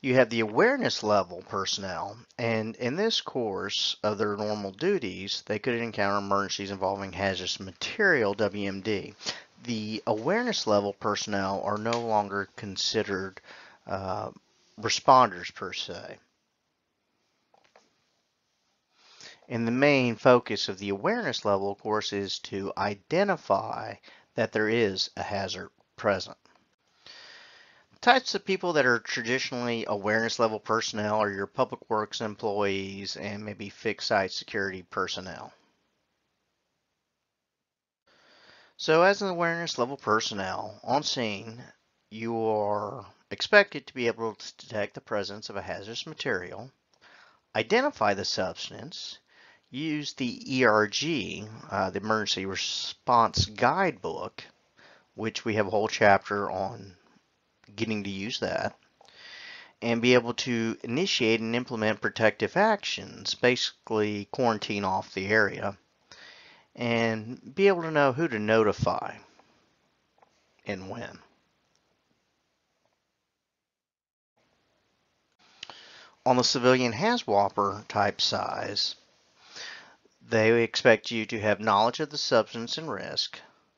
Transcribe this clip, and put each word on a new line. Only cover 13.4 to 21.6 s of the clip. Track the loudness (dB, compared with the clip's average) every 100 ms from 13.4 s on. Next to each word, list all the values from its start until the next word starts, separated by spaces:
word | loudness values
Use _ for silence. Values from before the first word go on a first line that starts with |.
| -20 -20 -20 -20 -8
uh, | -6 -4 -6 -6 -12 _ _ _ -8
responders | -4 0 6 8 8 2 -12
per | -10 -10
se. | -8 -10 -10 -12 -16 _ _ _ _ _ _ _ _ _ _ _ _ _ _ _ _ _ _ _ _ _ _ _ _ _ _ _ _ _ -20 -20 -20 _
And | -4 -2
the |
main | 2 4 4 2 2
focus | 6 6 6 -4 -4
of | -6
the | -4
awareness | -2 0 -2 -2 -2
level, | 2 2